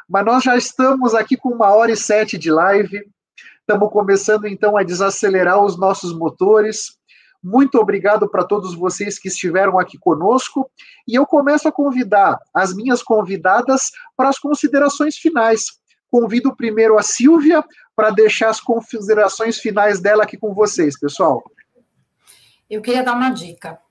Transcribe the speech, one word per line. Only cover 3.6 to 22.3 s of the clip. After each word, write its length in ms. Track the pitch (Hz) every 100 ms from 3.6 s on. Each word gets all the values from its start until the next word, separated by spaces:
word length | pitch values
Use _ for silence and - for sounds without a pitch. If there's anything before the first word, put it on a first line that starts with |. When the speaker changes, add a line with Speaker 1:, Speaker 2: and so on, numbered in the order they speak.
| -
Speaker 1:
tamo 220 | 196 208
começando, 580 | 208 196 196 - 214 208
então, 300 | 196 208 208
a 60 |
desacelerar 800 | 175 180 196 - 202 190 180 202
os 160 | 202 175
nossos 380 | 190 190 175 165
motores. 800 | 165 - 190 214 214 214 - - _ _ _ _
Muito 340 | 180 240 277 240
obrigado 520 | 208 202 202 208 202
pra 160 | 202 175
todos 280 | 202 185
vocês 460 | 170 180 - 202 -
que 80 | 190
estiveram 500 | - 180 180 196 185
aqui 200 | - -
conosco, 720 | 180 151 190 254 - 269 262 _ - _ -
e 80 | 240
eu 100 | 285
começo 420 | 302 277 294 311
a 40 |
convidar 680 | 302 285 254 202 202 180 - -
as 200 | 170 190
minhas 300 | 185 254 240
convidadas 880 | - 220 180 190 185 214 240 262 - - - -
para 140 | 269
as 100 | 269
considerações 800 | 285 294 277 277 285 - 302 -
finais. 640 | 320 294 226 220 - - _ _ _
Convido 460 | 240 226 240 269 -
primeiro 420 | 226 214 220 214
a 60 |
Silvia 600 | 196 - 254 330 294 320 - _ _ -
pra 140 | 214
deixar 400 | 202 214 - 220
as 120 | 214
considerações 960 | - 233 - 226 196 208 196 - 226 220
finais 400 | 226 202 208 196
dela 240 | 202 214
aqui 140 | 208 -
com 160 | 214
vocês, 440 | 196 208 - 151 135
pessoal. 460 | 143 - 165 120 - _ _ _ _ _ _ _ -